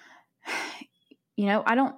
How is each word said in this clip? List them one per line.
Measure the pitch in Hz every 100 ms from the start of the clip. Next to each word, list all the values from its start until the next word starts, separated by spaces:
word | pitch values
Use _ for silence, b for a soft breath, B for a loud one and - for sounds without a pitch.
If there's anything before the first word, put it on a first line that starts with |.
| B B B _ -
<sighs> | - - - - _ _ - _ -
you | 202
know, | 214 -
I | 233
don't, | 262